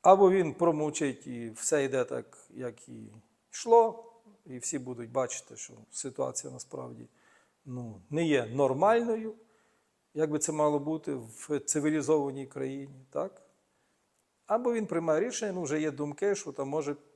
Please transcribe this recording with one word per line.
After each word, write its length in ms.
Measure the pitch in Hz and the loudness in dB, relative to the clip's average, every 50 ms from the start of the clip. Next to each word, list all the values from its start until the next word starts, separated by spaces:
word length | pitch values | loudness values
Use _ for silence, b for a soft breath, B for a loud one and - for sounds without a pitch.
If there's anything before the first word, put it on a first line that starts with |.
Або 300 | - 180 190 196 202 185 | 10 10 10 10 10 6
він 220 | 190 196 175 151 - | 6 4 2 0 0
промовчить, 720 | - 175 170 156 151 151 151 151 - 156 139 123 - - | 2 2 2 4 2 -2 -2 -2 -2 -4 -4 -4 -6 -12
і 220 | 131 123 120 117 113 | -12 -12 -10 -10 -12
все 340 | 110 - - - 160 147 139 | -12 -6 -2 0 0 2 2
йде 200 | 131 131 131 123 | 0 0 -2 -2
так, 340 | - 131 123 - - - - - _ | -2 -4 -8 -8 -10 -20 -20 -20 _
як 400 | - 123 127 120 117 117 - - | -14 -10 -10 -10 -10 -12 -20 -20
і 220 | 120 113 110 104 104 117 _ _ _ _ _ _ | -18 -18 -18 -18 -20 -20 _ _ _ _ _ _
йшло, 640 | - - - 233 226 233 226 226 226 - - - - - _ - - _ _ | -14 -10 4 8 8 8 8 6 0 -8 -18 -20 -20 -20 _ -20 -20 _ _
і 120 | 160 131 | -16 -14
всі 220 | 123 - - - 139 | -10 -8 -6 -6 -6
будуть 320 | 123 127 123 117 120 113 | -6 -6 -10 -10 -10 -4
бачити, 440 | 123 135 127 120 - - - - 117 | -2 -2 -2 -2 -4 -12 -12 -16 -18
що 180 | 110 - - 117 113 110 _ | -18 -16 -18 -18 -20 -20 _
ситуація 640 | - - - 131 123 - 131 127 - - - 139 - | -12 -10 -10 -8 -6 -4 -6 -4 -4 -8 -10 -10 -14
насправді, 540 | 123 - _ - - - 62 60 - 120 - b b b b b b b b b _ _ | -14 -16 _ -12 -12 -12 -12 -14 -16 -18 -20 b b b b b b b b b _ _
ну, 360 | 139 123 123 120 113 104 95 87 _ | -12 -10 -10 -10 -12 -14 -16 -12 _
не 180 | 147 160 170 | -2 0 2
є 180 | 160 147 131 117 | 4 2 2 2
нормальною, 920 | 110 120 135 143 131 131 139 185 208 226 233 233 240 220 220 220 220 214 - b b b b b b b b b b b _ _ _ _ | 0 0 2 2 2 2 4 4 4 4 4 2 0 -2 -4 -4 -10 -12 -14 b b b b b b b b b b b _ _ _ _
як 180 | 147 160 151 | -2 -2 0
би 80 | 151 147 | 0 -2
це 120 | 151 - | -2 -2
мало 280 | 156 151 151 151 147 147 | 0 2 2 2 2 0
бути 340 | 139 151 160 156 156 151 139 | 0 -2 -4 -4 -4 -6 -8
в 460 | 127 113 110 110 - - - 147 139 | -8 -8 -14 -16 -18 -6 -4 -4 -4
цивілізованій 880 | - - - 151 143 156 156 156 135 135 160 151 139 139 135 139 135 | -2 -2 -2 0 2 2 0 0 2 2 2 2 2 -2 -6 -8 -12
країні, 580 | 135 - 139 135 135 135 139 139 139 139 131 131 _ | -12 -8 -8 -8 -6 -8 -10 -12 -14 -18 -20 -20 _
так? 320 | - 143 165 196 - - - _ _ _ _ _ _ _ _ _ _ _ _ _ _ _ _ _ _ _ _ | -6 -6 -6 -6 -8 -16 -20 _ _ _ _ _ _ _ _ _ _ _ _ _ _ _ _ _ _ _ _
Або 280 | - 208 233 247 240 240 | 0 0 2 2 0 0
він 120 | 226 214 | 0 -2
приймає 340 | - 156 170 170 165 151 160 | -2 -2 -2 2 2 2 2
рішення, 320 | 202 254 - - 233 208 | 2 -2 -4 -4 -6 -4
ну, 100 | 180 185 | -4 -4
вже 200 | 170 131 147 156 | -2 -2 -2 0
є 100 | 156 156 | 0 -2
думки, 440 | 135 135 147 147 143 - 196 202 196 | -2 -4 -6 -6 -4 -2 0 0 0
що 160 | 202 - 156 | -2 -6 -10
там 160 | 135 - 139 135 | -8 -6 -6 -2
може 260 | 147 160 143 147 147 - - _ _ | -2 -2 -2 -4 -6 -8 -12 _ _